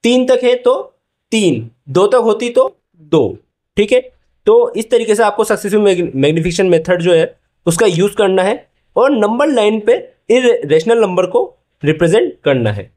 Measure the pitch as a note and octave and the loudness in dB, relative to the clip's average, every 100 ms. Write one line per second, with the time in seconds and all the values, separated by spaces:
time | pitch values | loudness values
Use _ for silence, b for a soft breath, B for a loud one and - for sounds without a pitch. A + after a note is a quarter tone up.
0 | A3+ B3+ B3+ B3+ B3 B3 B3 D4+ - _ | 0 0 2 0 0 0 0 -2 -6 _
1 | _ _ _ A3+ F#3+ B2 A2+ _ - C#3 | _ _ _ -2 0 -2 -8 _ -6 0
2 | G3+ B3 A3+ G#3 A#3+ A#3+ C4 _ _ F3 | 2 2 0 -2 -2 0 -2 _ _ _
3 | D3+ D#3+ A2 - _ _ _ - G#3 B3+ | -4 -2 -2 -6 _ _ _ -4 0 0
4 | - _ _ _ - A#3 A#3+ G#3 A3 A#3 | -2 _ _ _ 2 2 2 -4 -2 -2
5 | A3+ G#3 G#3+ G3+ G#3+ G#3 G3+ G#3 G3+ F3+ | 0 0 0 0 -4 -2 -2 0 2 0
6 | E3 C3 C#3 E3 D#3+ E3+ F#3 E3+ D#3+ F3 | -2 -2 0 0 -4 -2 0 2 2 0
7 | E3+ E3 E3+ - _ _ - E3 A3 E3 | 2 2 0 -6 _ _ -4 0 0 2
8 | G3+ - G3+ F#3+ F#3 C4+ _ _ _ - | -2 0 0 2 0 -4 _ _ _ 0
9 | B3+ C4+ G#3 A#3 D4 B3+ G#3 A3 G#3+ C4 | 0 2 -2 0 0 0 0 0 0 -2
10 | - _ _ A#3+ B3+ - D3 D#3 E3 G3 | -4 _ _ 2 2 0 0 0 2 0
11 | G3+ F3+ F#3 A#3 G4 _ _ _ C#3+ D#3 | 0 0 -2 -2 -4 _ _ _ -4 0
12 | E3+ G#3 - - - C3 A2+ G2+ - | 0 0 0 -4 -2 0 -2 -6 -12